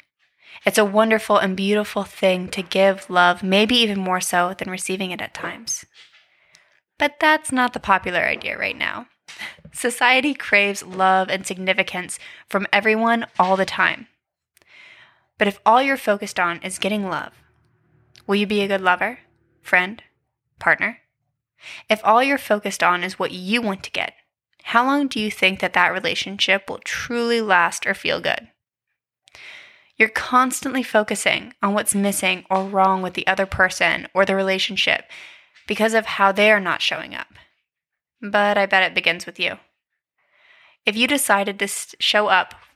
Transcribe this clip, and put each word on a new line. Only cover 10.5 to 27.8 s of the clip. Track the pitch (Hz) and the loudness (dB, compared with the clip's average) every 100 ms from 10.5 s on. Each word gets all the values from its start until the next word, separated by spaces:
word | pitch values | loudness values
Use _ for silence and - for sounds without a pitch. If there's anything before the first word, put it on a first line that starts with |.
| 202 202 196 | 2 2 -2
love | - 185 190 190 185 | -8 0 2 4 0
and | 190 190 | -4 -6
significance | 185 185 185 190 180 180 - - - - | -4 -2 0 -2 -6 -10 -12 -18 -20 -6
from | 196 196 | -4 0
everyone | 202 220 220 233 233 - - | 2 2 2 2 0 0 0
all | 185 190 | 2 2
the | |
time. | 190 - 175 - - _ _ _ _ _ _ - - - - _ _ - | 0 0 0 -2 -8 _ _ _ _ _ _ -20 -20 -20 -20 _ _ -2
But | 202 | 0
if | 196 | 2
all | - 233 | 4 4
you're | 277 269 | 4 0
focused | - 202 202 - | 0 -2 -2 -2
on | 180 170 | -2 -2
is | 185 185 | -8 -6
getting | 190 208 190 | -2 -2 -4
love, | 156 - - _ _ _ _ _ _ _ _ - | -6 -8 -16 _ _ _ _ _ _ _ _ -2
will | 202 | 0
you | 202 | 0
be | 208 | 0
a | 196 | 0
good | 196 | 0
lover, | 185 180 196 254 _ _ _ _ | 2 2 0 -6 _ _ _ _
friend, | - 185 180 226 - _ _ _ _ - | 0 2 2 -4 -20 _ _ _ _ -2
partner? | - 151 196 240 _ _ _ _ _ _ - - - | 0 2 0 -8 _ _ _ _ _ _ -20 -12 -4
If | 214 | 0
all | - 226 | 4 4
you're | 277 277 | 4 0
focused | - 208 202 190 | 0 -2 -2 -2
on | 175 180 | 0 0
is | 180 - | -4 -6
what | 185 | -6
you | 180 185 233 | -6 -4 -2
want | 226 190 | -2 -6
to | - | -8
get, | - 87 - _ _ _ _ | -6 -6 -10 _ _ _ _
how | - 233 | -2 0
long | 254 277 277 | 2 0 -2
do | - | -4
you | 214 | -6
think | - 185 190 | 0 0 0
that | 185 | -2
that | 185 175 | 2 2
relationship | 180 170 180 - 196 - 196 - | 0 -2 -4 -6 -2 0 0 -2
will | - | -12
truly | - - - 240 233 233 | -8 -8 -6 -2 0 0
last | 214 180 170 - | 2 4 2 0